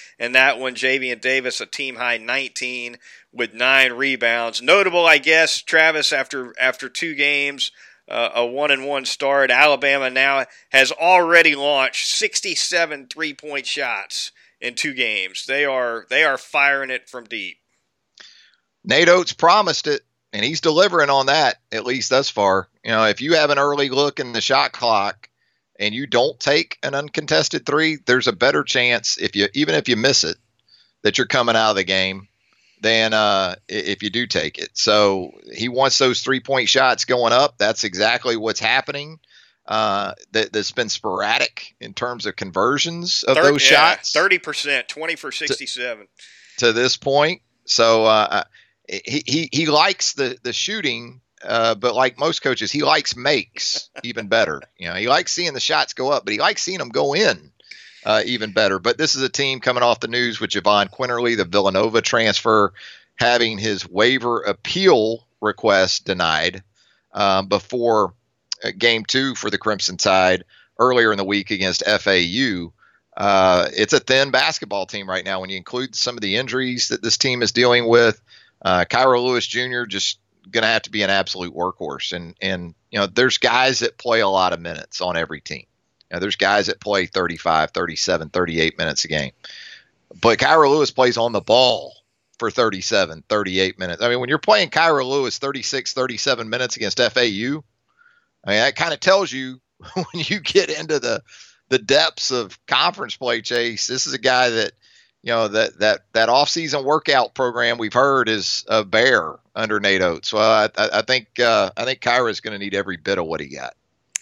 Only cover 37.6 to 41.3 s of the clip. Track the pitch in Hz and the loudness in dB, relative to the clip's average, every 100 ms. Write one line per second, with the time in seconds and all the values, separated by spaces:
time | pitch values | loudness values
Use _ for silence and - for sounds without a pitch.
37.6 | 104 113 107 90 107 120 120 113 110 104 | -2 0 -4 0 0 0 -2 -2 -2 -2
38.6 | 110 131 - 143 151 160 _ _ _ _ | 0 0 -2 -10 -12 -20 _ _ _ _
39.6 | - 110 110 98 95 - - 110 104 107 | -4 -2 0 -2 -4 -10 -6 -4 -2 -4
40.6 | 98 - 110 - 104 92 101 | -4 -4 -4 -4 -4 -4 -2